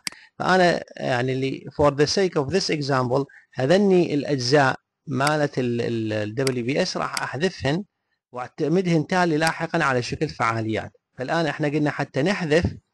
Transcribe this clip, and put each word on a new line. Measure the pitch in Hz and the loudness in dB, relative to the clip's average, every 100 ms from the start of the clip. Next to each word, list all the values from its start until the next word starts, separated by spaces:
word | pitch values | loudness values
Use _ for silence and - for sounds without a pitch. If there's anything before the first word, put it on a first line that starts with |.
| - - - - | -12 -18 -14 -6
فأنا | 147 185 175 - - - | 2 4 4 2 -4 -8
يعني | 139 120 131 | -2 -2 -2
اللي | 131 135 - 143 - | -2 -4 -6 -8 2
for | 143 | 2
the | 139 147 | 4 2
sake | 202 185 165 | 2 0 0
of | 135 | -2
this | 190 - 156 | -2 -2 -2
example | 135 131 123 135 135 - _ | 0 0 0 0 -2 -10 _
هذني | - 135 190 196 180 160 | -2 2 4 6 6 4
الأجزاء | 143 127 139 120 147 131 - _ _ - | 0 0 -2 2 4 4 0 _ _ -6
مالت | 131 147 151 143 139 | -2 0 0 0 -2
ال، | 123 120 | -2 -2
ال، | 117 117 110 | -2 -2 -2
ال | 107 104 113 131 | -4 -4 -2 -2
W | 123 117 160 185 | -2 -2 -2 -2
B | |
S | 160 | -4
راح | 156 135 | -6 -6
أحذفهن | 139 127 185 - 135 170 - _ _ _ _ | -8 -4 -4 -2 -2 -2 -4 _ _ _ _
واعتمدهن | 123 123 - 151 175 180 165 143 | -12 -12 -4 0 2 2 2 2
تالي | 185 175 151 | 0 2 2
لاحقا | 160 - 165 170 | 0 -2 -4 -2
على | 143 123 | 0 0
شكل | 117 - 156 | -2 -4 -6
فعاليات. | - 117 113 110 104 95 - _ - | -2 -2 0 -2 -4 -6 -14 _ -10
فالآن | 135 165 151 | -4 -2 -2
احنا | 139 147 | -2 -2
قلنا | 151 147 | 0 0
حتى | - 139 135 | -2 -4 -2
نحذف | 170 202 160 160 - - _ | 0 0 2 2 2 -4 _